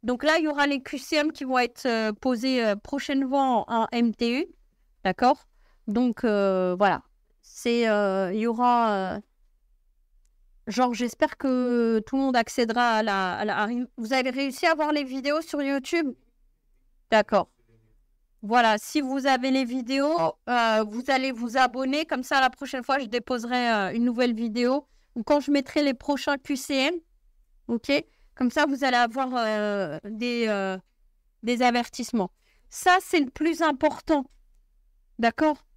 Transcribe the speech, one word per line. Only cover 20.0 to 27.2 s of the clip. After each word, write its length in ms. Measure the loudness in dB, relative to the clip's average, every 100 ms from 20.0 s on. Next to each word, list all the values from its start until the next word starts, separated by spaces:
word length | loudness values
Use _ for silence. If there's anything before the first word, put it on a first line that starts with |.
| 0 2 0 -2 -2
euh, 340 | 0 2 2
vous 200 | 0 -4 0
allez 220 | 0 0
vous 260 | -4 -4 0
abonner. 500 | 0 0 -2 -2 -2
Comme 180 | -6
ça, 160 | -2 2
la 100 | 0
prochaine 320 | -2 -10 -8
fois, 160 | -2 -2
je 80 | -2
déposerai, 680 | -6 -4 -4 -2 -2 0
euh, 200 | 0 0
une 120 | 0
nouvelle 300 | 0 2 0
vidéo. 540 | 0 -4 0 2 0 -4 _ _
Ou 80 | -10
quand 160 | 0 0
je 140 | 2
mettrai 300 | 0 0 0
les 120 | 0
prochains 440 | 0 -2 -2 -2 -4
Q 180 | -2 -6
C 180 | -2
M, 200 | 0 0 -2 _ _